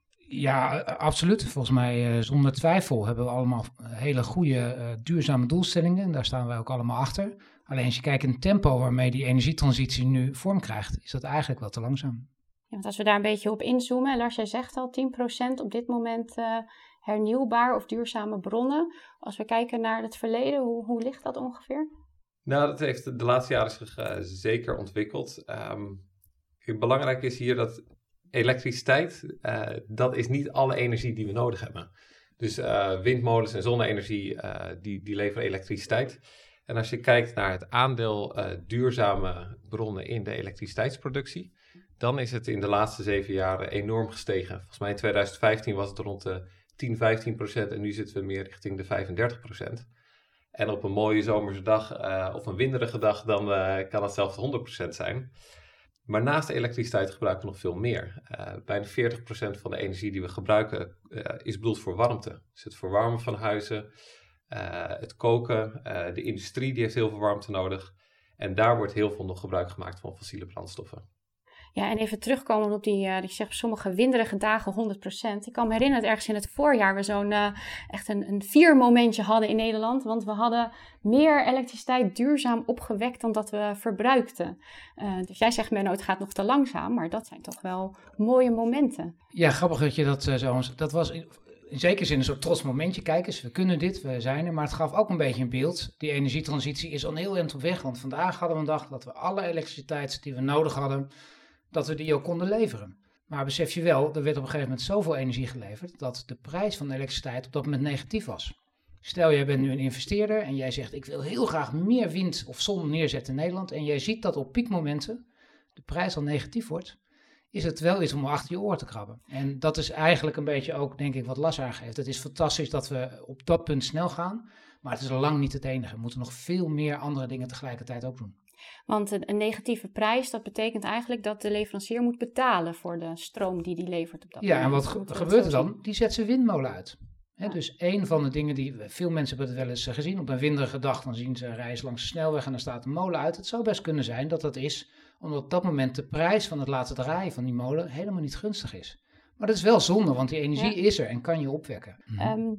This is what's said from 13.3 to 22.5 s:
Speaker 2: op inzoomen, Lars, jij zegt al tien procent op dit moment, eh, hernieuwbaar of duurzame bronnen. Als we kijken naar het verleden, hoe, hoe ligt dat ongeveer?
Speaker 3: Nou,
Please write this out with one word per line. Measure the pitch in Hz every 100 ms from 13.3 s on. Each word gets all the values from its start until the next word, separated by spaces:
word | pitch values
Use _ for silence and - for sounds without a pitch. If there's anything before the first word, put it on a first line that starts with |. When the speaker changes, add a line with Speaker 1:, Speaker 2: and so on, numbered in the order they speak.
| 208 208
Speaker 2:
op | 214
inzoomen, | - 247 247 254 269 247
Lars, | 233
jij | 233 208
zegt | 240 247 262
al | 254
tien | 262 262
procent | 254 240 - 254 262
op | 208
dit | 233 240
moment, | 240 233 226 233 -
eh, | 226 226 226 - - _
hernieuwbaar | - 214 214 247 240 233 247
of | 220 -
duurzame | 226 240 226 208 202
bronnen. | 196 226 262 302 339 - - _
Als | - 202
we |
kijken | 214 233 240 233
naar | 226 226
het | 220 -
verleden, | 226 233 269 285
hoe, | 247 233
hoe | 214 233
ligt | 247 269
dat | - 262
ongeveer? | 254 - - 277 311 - - _ _ _
Speaker 3:
Nou, | 135